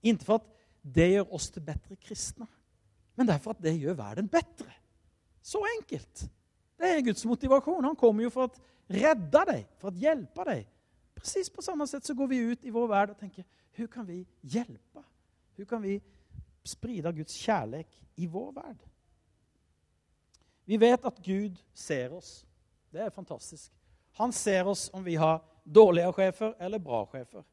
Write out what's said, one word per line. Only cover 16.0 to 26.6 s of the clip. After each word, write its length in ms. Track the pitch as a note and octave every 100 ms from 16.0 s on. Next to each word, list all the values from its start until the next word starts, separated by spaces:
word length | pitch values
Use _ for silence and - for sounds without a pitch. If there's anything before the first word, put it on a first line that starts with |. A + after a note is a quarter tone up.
| - _ _ - - _ -
sprida 480 | - A#3 A3 D#3 D#3+
Guds 220 | D#3 -
kjærlek 560 | - G#3 A2 C#3 E3 _ - -
i 80 | E3+
vår 240 | F3 C4+ C4+
verd?» 240 | - A#3+ - _ _ _ _ _ _ _ _ _ _ _ _ _ _ _ _ _ -
Vi 100 | G#3+
vet 260 | A3+ B3 B3+
at 160 | -
Gud 400 | F3+ F#3+ G#3 F3 _
ser 400 | - - D3 B2+
oss. 280 | F3 - - _ _ _ _ _ D#3
Det 80 |
er 80 | G#3+
fantastisk. 600 | - F3+ C3 - D#3 - _ _ _ _ -
Han 160 | A#3
ser 360 | - - F#3+ F#3
oss 160 | G3 -
om 100 | F#3+
vi 140 | F3+ E3
har 220 | D#3+ D#3+ _ _ -
dårlige 480 | D3+ G#3+ E3+ F3 F3+
sjefer 380 | F#3+ F3+ A3 A3+